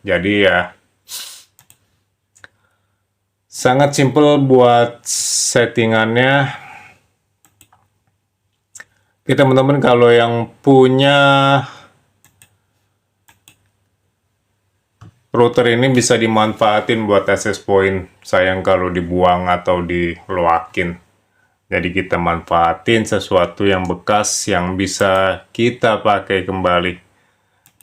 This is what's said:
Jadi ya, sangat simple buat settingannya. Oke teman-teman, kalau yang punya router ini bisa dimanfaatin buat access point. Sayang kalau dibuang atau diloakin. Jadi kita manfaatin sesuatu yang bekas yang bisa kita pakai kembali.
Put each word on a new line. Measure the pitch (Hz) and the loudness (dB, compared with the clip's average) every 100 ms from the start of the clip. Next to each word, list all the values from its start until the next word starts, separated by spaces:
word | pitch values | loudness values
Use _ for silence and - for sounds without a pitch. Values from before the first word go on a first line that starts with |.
Jadi | 101 87 95 104 | -6 -4 -2 0
ya, | 95 90 87 - _ _ - - - - _ _ _ _ _ _ _ _ _ _ - _ _ _ _ _ _ _ _ _ _ | 2 0 -4 -12 _ _ -20 -18 -18 -20 _ _ _ _ _ _ _ _ _ _ -20 _ _ _ _ _ _ _ _ _ _
sangat | - 131 131 143 | -4 -2 0 0
simple | 143 135 135 147 147 | 0 0 2 2 2
buat | 135 127 123 120 117 - - | 4 4 6 4 0 -4 -10
settingannya. | - - - - 123 117 - 113 110 110 117 131 139 139 - - - - _ _ _ _ _ _ _ _ _ _ _ _ _ _ _ _ _ _ - - _ _ _ | -8 -6 -4 -2 0 0 -2 0 0 0 0 2 2 -2 -6 -18 -20 -20 _ _ _ _ _ _ _ _ _ _ _ _ _ _ _ _ _ _ -20 -20 _ _ _
Oke | - 131 | -2 2
teman-teman, | 135 131 135 143 | 4 4 2 2
kalau | 123 120 120 | 2 4 6
yang | 117 117 117 113 - | 4 2 -2 -6 -4
punya | 139 135 127 131 139 143 139 139 139 139 139 - - _ _ _ _ _ _ _ _ _ _ _ _ _ _ _ _ _ _ _ _ _ _ _ _ _ _ _ _ _ _ _ - _ _ | 2 4 4 4 2 4 4 4 2 0 -2 -14 -20 _ _ _ _ _ _ _ _ _ _ _ _ _ _ _ _ _ _ _ _ _ _ _ _ _ _ _ _ _ _ _ -20 _ _
router | 117 120 127 120 117 | 0 2 2 0 2
ini | 135 | 2
bisa | 127 117 113 | 0 0 0
dimanfaatin | 113 110 107 107 110 107 - 113 107 | 0 0 -2 0 0 0 -2 -4 -2
buat | 101 - | -2 -2
access | 95 110 95 | -4 -4 -8
point. | - 98 95 95 85 _ - | -2 0 0 -4 -10 _ -4
Sayang | 95 92 95 90 | -2 0 -2 -2
kalau | 92 92 | -2 -2
dibuang | 87 85 90 90 87 90 | -6 -4 0 0 0 -2
atau | 87 90 90 87 | -2 -2 -4 -4
diloakin. | 87 85 85 - 92 85 82 - - 87 87 _ _ _ _ _ _ _ | -4 -6 -8 -8 -4 -2 -2 -4 -8 -8 -10 _ _ _ _ _ _ _
Jadi | 90 90 | -4 -4
kita | 90 90 87 | -6 -4 -4
manfaatin | 85 85 - 85 85 85 - 113 104 | -4 -4 -4 -2 -2 -2 -2 -2 -2
sesuatu | 101 - 92 87 - | -6 -2 -2 -2 -2
yang | 101 92 90 | -2 -2 -4
bekas | 90 - 104 104 - - | -6 -2 -2 -2 -6 -4
yang | 90 90 | -4 -2
bisa | 92 95 - 101 95 95 92 - | -4 -6 -2 0 0 0 -4 -10
kita | - 117 120 117 104 | -4 -4 0 -2 0
pakai | 107 98 95 98 | 0 -2 -2 -4
kembali. | 90 92 90 87 90 90 _ _ _ _ _ _ _ _ | -4 -4 0 0 -2 -8 _ _ _ _ _ _ _ _